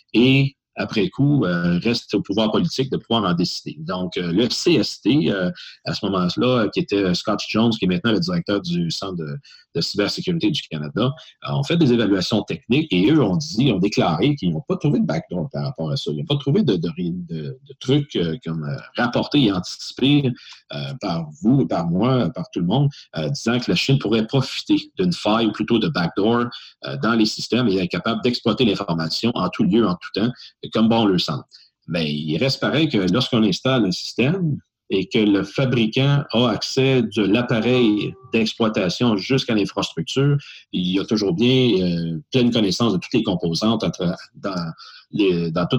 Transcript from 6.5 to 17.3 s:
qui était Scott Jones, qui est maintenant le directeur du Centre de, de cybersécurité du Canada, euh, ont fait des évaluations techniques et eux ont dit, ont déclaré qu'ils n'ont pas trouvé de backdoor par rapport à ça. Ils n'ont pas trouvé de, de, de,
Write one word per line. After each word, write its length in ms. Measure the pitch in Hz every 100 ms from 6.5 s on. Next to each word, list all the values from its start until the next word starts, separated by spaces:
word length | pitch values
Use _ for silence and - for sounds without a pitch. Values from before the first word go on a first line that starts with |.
| 123 104
qui 100 | 95
était 340 | 87 101 92
Scott 260 | 87 - 98 -
Jones, 240 | 110 117
qui 140 | 113 92
est 20 |
maintenant 240 | 90 117
le 80 | 101
directeur 400 | 85 87 - 101
du 280 | 90 87 82
Centre 240 | - 98 87
de, 200 | 76 71 - - _
de 60 | 82
cybersécurité 680 | - 101 101 - 90 82 -
du 120 | 76
Canada, 520 | - 78 73 82 131 143 - _ -
euh, 40 |
ont 100 | 71
fait 140 | - 170
des 160 | 127
évaluations 500 | 117 98 95 - 104
techniques 500 | - 85 - 139 160
et 180 | 90 104
eux 120 | 156
ont 140 | 101 85
dit, 340 | 76 104 139
ont 80 | 95
déclaré 560 | 101 127 92 80 73
qu'ils 180 | 143 90
n'ont 120 | 78 -
pas 100 | -
trouvé 220 | 147 233
de 80 | -
backdoor 420 | 82 - 180 156
par 120 | 71
rapport 260 | 69 - 78
à 60 | 69
ça. 140 | -
Ils 80 | 73
n'ont 60 |
pas 120 | - 143
trouvé 260 | 139 196
de, 140 | 143 90
de, 120 | 85 120
de, 600 | 85 90 85